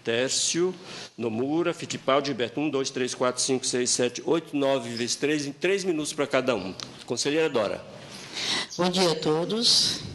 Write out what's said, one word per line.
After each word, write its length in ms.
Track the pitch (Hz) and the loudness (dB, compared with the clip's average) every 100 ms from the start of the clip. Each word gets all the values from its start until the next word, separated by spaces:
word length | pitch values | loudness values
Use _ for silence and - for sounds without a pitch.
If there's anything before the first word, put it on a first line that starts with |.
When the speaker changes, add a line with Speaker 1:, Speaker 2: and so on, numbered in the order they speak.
Speaker 1:
Tércio, 680 | - 117 131 - - 170 180 180 - - - - | 0 0 2 0 0 2 0 -2 -12 -14 -14 -6
Nomura, 580 | 120 110 131 156 170 | -4 -2 0 0 0
Fittipaldi, 560 | 165 131 - - 139 143 | -2 -6 -4 4 4 4
Gilberto. 300 | 123 117 151 | -2 -2 0
Um, 80 | 151 | 0
dois, 220 | 139 131 | 0 -2
três, 240 | - 127 | -2 -2
quatro, 280 | - 127 120 | 2 0 2
cinco, 240 | - 131 - | 0 2 2
seis, 260 | 123 123 | 0 0
sete, 320 | - 123 123 - | 2 0 0 0
oito, 320 | 160 165 147 | 0 0 0
nove 320 | 139 135 120 | 2 2 0
vezes 260 | 117 117 - | -4 -2 0
três, 300 | 147 151 143 | 0 0 -2
em 60 | |
três 320 | 139 180 196 | -2 0 0
minutos 300 | 185 156 147 | 0 0 -2
para 120 | - 139 | -2 2
cada 300 | 135 127 117 | 2 2 0
um. 180 | 92 90 - - - | -2 -8 -12 -14 -6
Conselheira 420 | 120 143 151 160 | -2 2 2 2
Dora. 380 | 127 98 90 - - - - - - - - - - | 2 0 -2 -8 -16 -16 -16 -12 -8 -4 -4 -4 0
Speaker 2:
Bom 140 | 180 | 0
dia 220 | 180 180 | 4 2
a 40 | 156 | 2
todos. 840 | 165 156 170 214 240 - - - - | 2 2 0 0 4 4 2 -2 -8